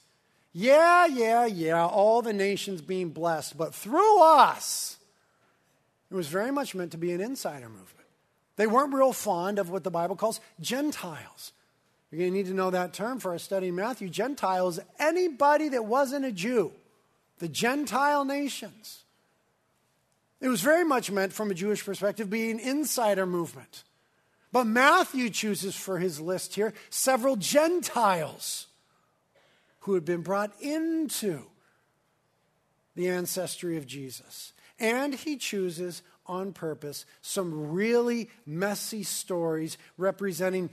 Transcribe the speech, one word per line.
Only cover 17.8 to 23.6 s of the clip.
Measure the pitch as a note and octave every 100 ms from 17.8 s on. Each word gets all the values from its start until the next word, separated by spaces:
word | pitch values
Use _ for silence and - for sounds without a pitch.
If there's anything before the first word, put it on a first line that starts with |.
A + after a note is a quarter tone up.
| C#4+ A#3+ C#4+ D4
nations. | C4+ C#4 C#4 - G#3 A3 - - _ _ _ _ _ _ _ _ _ _ _ _ _ _
It | C4
was | A3+
very | A3+ E4
much | E4+ B3 -
meant, | G3 F#3+
from | G3 G#3+
a |
Jewish | F3 G3+ G3+
perspective, | - F#3 G3+ G#3 G#3
be | A3 A3+
an | A3
insider | B3+ C#4+ C#4 - A3 F#3+
movement. | F#3 F3 E3 C3+